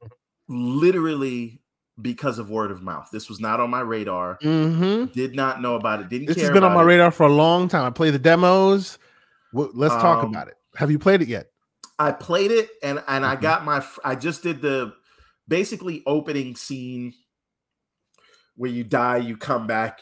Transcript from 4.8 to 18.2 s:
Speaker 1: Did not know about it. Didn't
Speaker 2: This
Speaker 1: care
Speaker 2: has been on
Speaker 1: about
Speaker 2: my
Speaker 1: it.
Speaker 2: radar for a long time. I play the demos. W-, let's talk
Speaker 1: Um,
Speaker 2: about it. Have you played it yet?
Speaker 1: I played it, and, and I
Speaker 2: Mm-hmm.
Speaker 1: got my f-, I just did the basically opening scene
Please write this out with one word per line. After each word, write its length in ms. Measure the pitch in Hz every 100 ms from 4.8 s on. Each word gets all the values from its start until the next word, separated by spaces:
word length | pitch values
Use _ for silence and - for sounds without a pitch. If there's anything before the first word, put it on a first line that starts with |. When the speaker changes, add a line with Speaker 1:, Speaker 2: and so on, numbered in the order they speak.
| 185 220 254
Speaker 1:
Did 220 | 127 131 131
not 260 | 135 123
know 140 | 123 120
about 240 | 110 107
it. 80 | 90
Didn't 180 | 123 151
Speaker 2:
This 100 | 170
Speaker 1:
care 80 | 151
Speaker 2:
has 80 |
been 100 | 196
on 80 | 190
Speaker 1:
about 60 | 175
Speaker 2:
my 60 |
Speaker 1:
it. 120 | 170 175
Speaker 2:
radar 160 | 175
for 140 | - 151
a 40 |
long 360 | 147 165 175 180
time. 180 | 170 127
I 40 |
play 180 | 120 156
the 100 | 143
demos. 800 | 156 170 180 190 190 196 180 - _ _ _ _ _
W-, 180 | 120 147 120
let's 180 | 151 117
talk 280 | 113 117
Speaker 1:
Um, 60 | 113
Speaker 2:
about 160 | 98 52
it. 80 | - _ -
Have 140 | 151
you 80 | 147
played 220 | 196 196
it 60 | 123
yet? 200 | 113 - _ _ _ - -
Speaker 1:
I 120 | 151
played 380 | 139 - 175 196
it, 180 | 226 220 -
and, 220 | 143 143 -
and 180 | 135 135
I 80 |
Speaker 2:
Mm-hmm. 80 | 135
Speaker 1:
got 220 | 156 160 151
my 120 | 143
f-, 220 | - -
I 120 | 135 127
just 260 | 151 160
did 200 | 170 143
the 320 | 147 135 110 - _ _ _ _ -
basically 540 | 170 196 220 180 156 135
opening 480 | 151 160 143 127 120
scene 580 | - 135 123 123 123 - _ _ _ _ _ _ _ _ _ _